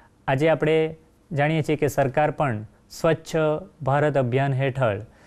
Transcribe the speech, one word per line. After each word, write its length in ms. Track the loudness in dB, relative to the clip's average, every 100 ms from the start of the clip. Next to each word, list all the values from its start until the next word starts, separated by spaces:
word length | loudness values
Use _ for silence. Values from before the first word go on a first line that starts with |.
| -20 _ -4
આજે 200 | 2 2
આપણે 480 | 2 2 2 0 -6 _ _ -6
જાણીએ 300 | -2 0 0
છીએ 140 | 0 0
કે 120 | 0
સરકાર 420 | 0 0 0 0
પણ 340 | 0 -2 -4 -8 -20 _
સ્વચ્છ 460 | -2 0 0 -2 -2 0 -2 -6 -6
ભારત 340 | 0 2 2 2
અભિયાન 360 | 0 0 0
હેઠળ 480 | 0 -2 0 0 -2 -8 -20